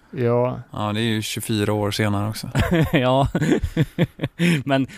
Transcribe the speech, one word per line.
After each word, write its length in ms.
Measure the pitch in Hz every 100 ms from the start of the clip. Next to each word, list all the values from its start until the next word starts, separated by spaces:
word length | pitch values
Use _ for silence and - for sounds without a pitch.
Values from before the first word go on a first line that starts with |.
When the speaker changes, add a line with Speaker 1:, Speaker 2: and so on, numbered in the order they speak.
| -
Speaker 1:
Ja. 480 | 147 120 120 123 127 -
Speaker 2:
Ja, 220 | - 104
det 60 | 107
är 40 |
ju 180 | 117 110
tjugofyra 520 | 107 117 - 110 104
år 180 | 104 101
senare 380 | - 107 101 104
också. 200 | 107 - 135 -
Speaker 3:
<laughs> 220 | 170 139
Ja. 340 | 151 127 131 139 - 156 - - 160 143 -
<laughs> 680 | 170 - 160 - 175 156 131
Men 220 | 135 127